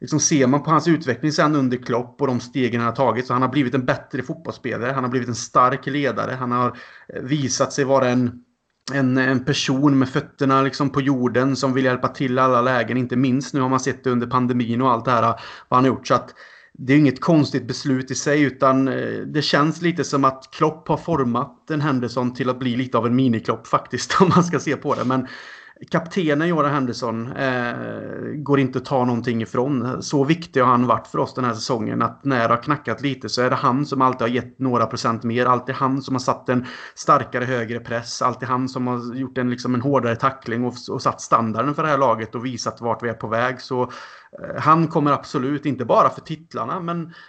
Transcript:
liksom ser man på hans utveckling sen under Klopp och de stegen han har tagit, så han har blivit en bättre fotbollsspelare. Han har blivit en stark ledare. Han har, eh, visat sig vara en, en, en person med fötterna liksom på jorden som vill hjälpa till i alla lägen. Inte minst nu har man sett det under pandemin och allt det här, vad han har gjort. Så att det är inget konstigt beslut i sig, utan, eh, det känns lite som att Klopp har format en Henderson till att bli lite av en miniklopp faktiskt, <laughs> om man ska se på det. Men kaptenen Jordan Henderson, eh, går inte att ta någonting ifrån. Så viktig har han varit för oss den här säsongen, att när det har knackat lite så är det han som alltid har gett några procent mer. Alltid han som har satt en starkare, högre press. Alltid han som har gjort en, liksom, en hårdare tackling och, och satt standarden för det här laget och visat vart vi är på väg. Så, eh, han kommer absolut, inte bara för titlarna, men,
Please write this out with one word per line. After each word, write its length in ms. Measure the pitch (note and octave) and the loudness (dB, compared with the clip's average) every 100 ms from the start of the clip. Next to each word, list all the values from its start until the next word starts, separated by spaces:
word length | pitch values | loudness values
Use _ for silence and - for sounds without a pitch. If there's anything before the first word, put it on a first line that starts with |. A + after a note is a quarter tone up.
liksom 200 | A#2 D3 | -4 0
ser 260 | - D3+ B2 | 2 4 4
man 160 | C#3+ | 4
på 80 | D3 | 2
hans 180 | D#3 E3+ | 2 4
utveckling 440 | D3+ B2+ A2+ D3+ | 2 0 -2 0
sen 240 | D3+ D3+ D3+ | 2 2 2
under 200 | C3 B2 | 2 0
Klopp 440 | B2+ A#2 B2 - | -2 -4 -4 -2
och 60 | C3+ | -2
de 140 | A#2+ | -2
stegen 400 | - C#3+ A#2+ A#2+ | -4 -2 0 0
han 80 | A#2 | 0
har 80 | A#2 | 2
tagit, 300 | B2+ A2 B2+ | 2 0 0
så 60 | |
han 100 | B2 | 0
har 60 | C3 | 2
blivit 260 | C#3+ B2 | 2 0
en 120 | C3+ B2+ | 0 0
bättre 360 | C3 - C3+ | -2 -4 -8
fotbollsspelare. 720 | B2 - A2+ - A#2+ G#2+ A#2+ | -6 -8 -10 -8 -6 -4 -4
Han 120 | C#3 | -2
har 60 | B2 | -2
blivit 180 | B2+ B2 | -2 -2
en 60 | |
stark 520 | A2+ - D3 B2+ C#3 - | -6 0 4 4 2 -2
ledare. 460 | C#3+ C3+ G#2+ G#2+ | -2 0 -2 -4
Han 200 | B2+ A#2+ | -4 -2
har, 260 | B2 B2 - - - - | 0 0 -2 -12 -20 -14
eh, 140 | - | -10
visat 500 | C3 D3+ C3 - C3 | -4 -2 0 0 0
sig 120 | - | 0
vara 240 | C3 C3+ B2 | 2 4 4
en, 360 | B2 B2 A#2 - _ _ _ - | 2 0 -2 -14 _ _ _ -6
en, 260 | C#3 C3 C3 | 0 2 2
en 260 | C3 C3 | 2 2
person 540 | C3 C#3 - C3 D3 C3+ | 0 -2 0 2 4 4
med 100 | B2 | 2
fötterna 540 | D3 C#3+ - C3+ C3+ | -2 -6 -2 2 4
liksom 280 | C3+ - C#3 | 2 0 -2
på 100 | C#3+ | 0
jorden 560 | C3+ C3 B2 A#2 C3+ C3 | 0 2 2 2 2 2
som 160 | C3+ | 0
vill 120 | B2+ | 2
hjälpa 240 | C3 B2 B2+ | 2 2 -2
till 300 | - C3+ B2+ | -2 -2 2
i 20 | |
alla 220 | C3 B2 | 4 4
lägen. 340 | B2 B2 A2+ B2 | 2 2 0 -2
Inte 200 | B2 B2 | 0 0
minst 380 | C3+ C3 C#3 | 2 0 -2
nu 60 | D3 | -2
har 80 | C3 | 0
man 120 | B2+ | 0
sett 240 | C3+ B2 | -2 -2
det 60 | C3 | -2
under 160 | B2 A#2+ | 0 0
pandemin 560 | B2+ B2 B2 A2+ A#2 | 0 0 0 0 0
och 80 | C3 | 2
allt 140 | A#2 | 2
det 60 | B2 | 2
här, 120 | A#2+ | 2
vad 140 | A#2 A2+ - - - | 2 0 -8 -18 0
han 160 | B2+ | 4
har 40 | C3 | 4
gjort. 180 | G#2+ - | 2 0
Så 80 | |
att 200 | D3+ - - - - _ - | 0 0 -14 -20 -20 _ -8
det 140 | B2+ | 2
är 60 | C#3+ | 4
inget 220 | C#3+ B2+ | 4 4
konstigt 460 | - D#3+ B2+ C#3 A2+ | 2 4 4 0 -4
beslut 440 | B2 C#3+ C3 C3 | -6 -2 -2 -2
i 40 | |
sig, 280 | B2+ D3+ D3 | -4 0 2
utan, 460 | C#3 B2 C3+ C3+ C3+ | 2 2 2 4 2
eh, 300 | B2+ A#2 A2 A#2+ | 0 -4 -6 -4
det 160 | D3 | -2
känns 400 | C#3 D#3 D3+ D#3 | 2 2 2 0
lite 220 | F3 E3+ | -2 -2
som 200 | C3+ C#3+ | -2 2
att 240 | C3+ C3+ - | 2 0 -8
Klopp 360 | - D#3 D#3 - | 0 0 0 -2
har 80 | D3+ | -4
format 720 | - D#3 B2 A#2 C3 - - | 0 0 0 -2 -4 -8 -6
en 100 | D#3 | -2
Henderson 540 | D3+ C3 A#2+ B2+ B2 | 0 0 -2 -2 -2
till 160 | B2 B2+ | -2 -2
att 80 | B2+ | -2
bli 180 | B2+ A#2+ | -2 -2
lite 220 | B2+ A#2+ | -2 0
av 80 | A2+ | 2
en 100 | B2 | 2
miniklopp 500 | C3 A2+ - A2+ - | 4 2 -2 -6 -2
faktiskt, 500 | C3 - A#2+ - - | -2 -2 -6 -2 4
<laughs> 40 | |
om 80 | F#3 | 4
man 100 | F3+ | 4
ska 160 | F3 C#3 | 2 0
se 160 | D#3+ C3 | -2 -4
på 180 | D3 | -2
det. 100 | A#2+ | -2
Men 220 | A#2+ C3 B2+ - - - - - - | 0 -2 -2 -10 -18 -20 -20 -20 -4
kaptenen 580 | E3 F3 G3+ D#3+ C#3+ E3+ | -4 -2 -2 0 0 0
Jordan 240 | E3 C#3+ | 2 2
Henderson, 600 | C#3+ B2+ A2 A#2+ A2+ A#2 | 0 -2 -2 -4 -4 -6
eh, 420 | - C3+ B2+ A#2+ B2 A2+ A2 G#2+ G2+ A#2 | -4 -2 -2 -4 -6 -8 -8 -10 -8 -8
går 260 | D3 C#3+ C#3 | -6 2 4
inte 180 | C3 B2+ | 4 0
att 60 | |
ta 200 | - C3+ | -2 0
någonting 380 | B2 A#2 A#2+ A2+ | 2 0 0 -2
ifrån. 600 | A2 B2 C3+ C3+ A#2+ F#2+ | -2 -2 0 -2 -2 -6
Så 220 | F#2 C#3+ | -2 0
viktig 360 | C3+ E3+ - C3+ | 2 0 0 2
har 60 | B2 | 4
han 200 | B2 B2 | 4 4
varit 200 | A2 - | 2 0
för 120 | D#3 | -4
oss 160 | C3 | -2
den 100 | - | -2
här 100 | B2 | -2
säsongen, 480 | A2 - A#2+ A2 A#2 | -2 -2 -2 -2 -2
att 220 | A#2 - | -2 -2
när 240 | C#3 B2+ A2+ | -2 0 2
det 60 | |
har 80 | A#2 | 2
knackat 400 | D3 D3 - A2 | 0 -2 -2 -4
lite 260 | C#3+ C3 G#2+ | -4 -4 -4
så 140 | B2 | 0
är 80 | B2 | 2
det 60 | B2+ | 2
han 300 | C#3 B2+ C#3+ | 2 0 0
som 160 | C3 | 2
alltid 180 | C3 B2+ | 2 2
har 80 | A#2 | 0
gett 300 | B2 B2 - | -2 -4 -4
några 280 | C3 A#2+ A2+ | 0 2 0
procent 360 | A#2+ B2 A2+ | 0 -2 -2
mer. 240 | A#2 A#2 B2 | -2 0 2
Alltid 280 | B2 B2 | 2 0
han 280 | B2+ C3 C3+ | -2 0 0
som 120 | B2+ | -2
har 60 | C3 | -2
satt 280 | C3 B2 - | 0 -2 0
en 180 | B2 B2 - - | 0 -2 -8 -16
starkare, 500 | - - D3 A#2+ B2 | -4 2 2 2 -4
högre 360 | B2 B2 A2+ A#2 | -2 -2 -4 -8
press. 420 | A#2 A#2 A#2 - | -6 -6 -6 -2
Alltid 260 | B2 A2+ B2 | -2 -2 -2
han 200 | B2+ C3 | -2 -2
som 180 | C3 B2 | -4 -4
har 280 | A#2+ A#2+ | -4 -6
gjort 240 | B2+ C3 C3 | -6 -6 -2
en, 120 | B2 | -2
liksom, 240 | A#2+ B2+ | -2 -2
en 60 | A#2+ | 0
hårdare 360 | C#3 C3+ A#2 A2+ | 2 2 2 0
tackling 480 | C3+ - - A#2 | 0 -2 -4 -4
och, 100 | B2 B2 - | -2 -4 -8
och 120 | A2+ | -4
satt 180 | C3+ - | -2 -4
standarden 540 | - B2+ A2+ G#2+ C3+ | 0 2 2 0 -2
för 80 | D3 | -2
det 60 | D#3 | 0
här 100 | C#3 | 2
laget 360 | C3 A2+ A2 | 2 2 -4
och 120 | B2 B2+ | -6 -6
visat 340 | A#2 A2+ - | -6 -8 -4
vart 220 | A#2 A2 | -4 -2
vi 60 | A#2+ | -4
är 60 | |
på 120 | A2+ G#2+ | -6 -4
väg. 340 | A2 B2 B2 | -2 -2 -4
Så, 220 | - B2+ | -4 -2
eh, 60 | B2 - - - - - - - | -2 -6 -18 -20 -20 -16 -12 -2
han 280 | C3 E3 D#3+ | 4 4 4
kommer 240 | E3 D3 | 2 2
absolut, 540 | C#3 - D3 B2+ D3 D3+ | 0 -2 -4 -2 -2 -2
inte 180 | B2 | -2
bara 260 | A#2 G#3 - | 2 4 4
för 100 | - | 2
titlarna, 600 | - D#3 - A#2+ A#2 F3+ | -8 -12 -10 -8 -6 -6
men, 340 | E3+ E3+ E3 E3 | -6 -6 -8 -14